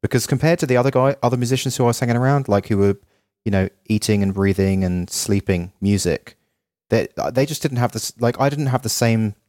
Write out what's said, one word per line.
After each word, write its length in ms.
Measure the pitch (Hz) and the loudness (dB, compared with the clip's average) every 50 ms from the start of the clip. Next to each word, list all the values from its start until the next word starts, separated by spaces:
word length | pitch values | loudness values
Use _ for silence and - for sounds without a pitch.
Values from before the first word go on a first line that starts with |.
because 260 | - - - 127 - - | -4 0 0 0 0 0
compared 320 | - 127 123 156 165 175 | -2 0 2 2 2 0
to 60 | - | 0
the 120 | 135 127 123 | 0 2 2
other 140 | 123 139 | 2 2
guy, 240 | 131 127 127 135 139 - - | 2 2 2 2 0 0 0
other 120 | 123 120 123 | 0 0 0
musicians 380 | 123 117 131 123 - 135 123 | 0 0 -2 -2 -2 -4 -2
who 80 | - 131 | 0 0
I 20 | 120 | 0
was 120 | 117 - | 2 0
hanging 160 | - 120 117 | 0 0 0
around, 320 | 120 127 131 139 143 135 - | 2 2 2 2 0 0 0
like, 200 | 104 101 98 - | 0 0 0 0
who 100 | 113 98 | 0 2
were, 200 | 98 101 98 - _ _ _ _ _ _ _ _ _ | 2 2 0 -2 _ _ _ _ _ _ _ _ _
you 80 | 113 | -2
know, 180 | 101 98 95 95 _ _ _ _ | 0 0 0 0 _ _ _ _
eating 340 | 110 107 - - 107 101 98 | -2 -2 0 0 2 2 2
and 100 | 98 95 | 0 0
breathing 500 | 98 98 98 95 - 98 95 95 95 95 | 0 2 0 2 2 2 2 2 0 0
and 260 | 90 90 90 87 - | 0 -2 -2 -4 -6
sleeping 640 | - - - - 104 101 - - 98 87 85 92 _ _ | -6 -8 -4 -2 -2 -2 0 0 -2 -2 -2 -6 _ _
music, 560 | - 98 101 98 - 90 78 - _ - - _ _ _ _ _ _ _ _ _ _ _ | 0 0 0 2 0 -2 -2 -2 _ -14 -20 _ _ _ _ _ _ _ _ _ _ _
they, 180 | - 113 90 - _ - - - 123 | -2 0 0 -2 _ -6 -6 -4 0
they 120 | 127 139 | -2 -2
just 160 | 147 160 - | -2 -4 -6
didn't 160 | - 156 135 120 | -6 -4 -2 -2
have 140 | 120 120 | -2 -2
this, 220 | - 113 - - - _ | -2 -4 -10 -10 -8 _
like, 180 | 117 117 120 - | -2 -2 0 0
I 100 | 131 143 | -2 -2
didn't 180 | 147 143 156 135 | 0 -2 -2 -2
have 160 | 120 - - | -2 -2 -4
the 60 | 113 | -4
same 460 | - - 123 117 113 113 110 107 104 _ _ | -4 0 0 2 2 2 0 -2 -4 _ _